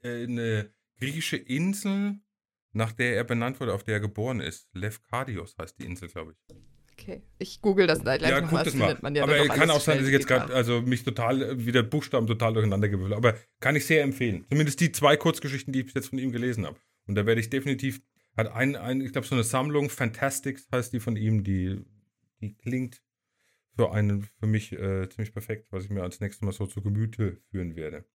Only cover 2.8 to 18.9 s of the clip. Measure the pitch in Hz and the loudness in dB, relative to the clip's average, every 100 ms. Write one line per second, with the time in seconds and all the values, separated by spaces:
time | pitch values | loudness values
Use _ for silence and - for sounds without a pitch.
2.8 | 110 113 123 107 120 120 117 135 123 98 | -4 0 0 0 0 -2 -2 -4 -4 -4
3.8 | - 104 104 101 113 123 71 - _ 90 | -2 -4 -2 -4 -4 -4 -6 -8 _ -8
4.8 | 104 107 _ 120 131 101 82 - 123 _ | -8 -8 _ -6 -6 -8 -10 -12 -14 _
5.8 | - 87 85 85 80 82 _ - - - | -12 -10 -12 -12 -14 -16 _ -20 -20 -20
6.8 | _ - - - - - 190 - 214 190 | _ -20 -16 -14 -16 -14 -12 -2 2 6
7.8 | 180 160 104 135 156 135 160 160 - 131 | 6 4 2 2 4 2 2 2 2 2
8.8 | 101 107 - 147 139 147 147 - 160 147 | 2 2 -2 2 4 4 4 4 4 4
9.8 | 151 147 135 135 135 127 135 127 117 120 | 4 2 4 4 4 2 2 0 2 2
10.8 | 123 123 123 110 117 135 120 131 117 123 | 2 0 -2 -2 0 0 0 -2 2 4
11.8 | 113 151 - 131 113 113 117 113 110 98 | 4 0 0 0 2 2 2 2 2 2
12.8 | 104 98 95 104 120 113 - _ 127 151 | 2 0 -2 2 2 2 -8 _ 2 2
13.8 | - 156 139 135 123 92 - 143 151 135 | 4 4 4 0 -2 -2 0 2 2 2
14.8 | 170 - 143 151 165 160 147 135 135 135 | 0 4 4 6 4 0 -4 -6 -4 -4
15.8 | 131 - - 135 131 120 123 113 80 73 | -2 -6 -6 -4 -4 -2 -2 -2 -4 -8
16.8 | _ _ - 101 104 113 113 135 135 127 | _ _ -4 0 4 2 2 -2 -2 -2
17.8 | 135 131 _ _ _ - 113 117 131 143 | -4 -6 _ _ _ -4 -2 0 0 0
18.8 | 110 | -4